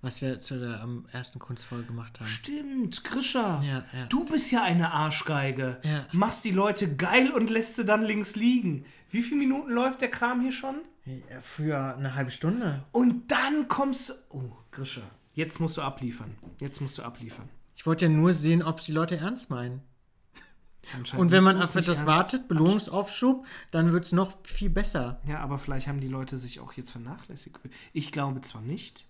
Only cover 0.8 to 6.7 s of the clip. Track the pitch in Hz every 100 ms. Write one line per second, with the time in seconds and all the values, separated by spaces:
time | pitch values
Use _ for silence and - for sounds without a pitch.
0.8 | 117 120 - 127 123 123 - 120 - 120
1.8 | 117 117 113 - 110 113 - 294 285 269
2.8 | 220 - - 254 262 269 214 156 143 131
3.8 | 127 127 123 262 330 302 - 240 190 175
4.8 | 170 156 156 147 - 147 135 131 131 123
5.8 | 156 151 135 170 214 226 220 190 202